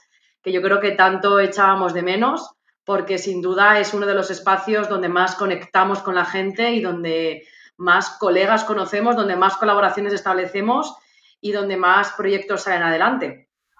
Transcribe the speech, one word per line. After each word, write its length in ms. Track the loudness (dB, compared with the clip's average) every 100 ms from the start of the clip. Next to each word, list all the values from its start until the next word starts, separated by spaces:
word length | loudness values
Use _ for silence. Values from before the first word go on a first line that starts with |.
| _ _ _ _
que 80 | -4
yo 100 | -2
creo 200 | 2 2
que 100 | 2
tanto 480 | 2 2 2 2 4
echábamos 560 | 4 4 2 4 0
de 80 | -2
menos, 480 | -2 0 0 -2 -8 -18 _ _
porque 340 | -4 -4 -2 -4
sin 220 | -4 -4
duda 380 | -4 2 4 4
es 160 | 2
uno 100 | -2
de 100 | 0
los 180 | 0 -2
espacios 560 | -4 0 0 0 -2 -2
donde 200 | -2 -2
más 280 | 0 0 -2
conectamos 640 | -4 -4 -2 0 2 0
con 160 | -2 -2
la 80 |
gente 480 | -2 -4 -4 -2 -2
y 80 | -2
donde 680 | -2 -4 -4 -2 -4 -6 -12 -20 -20 -6
más 340 | 2 2 2
colegas 540 | -2 0 2 2 2
conocemos, 500 | 0 -4 -4 -2 0
donde 220 | 0 0 2
más 200 | 2 2
colaboraciones 540 | 2 4 2 0 -2
establecemos 840 | -4 -2 -2 -2 -4 0 0 -2 -10 _ _ _ _
y 100 | -6
donde 260 | -4 -4 0
más 340 | 4 4 2
proyectos 520 | -2 -2 -2 -2 -6
salen 180 | -2 -2
adelante. 640 | 0 2 2 0 -4 -8 _ _ _ _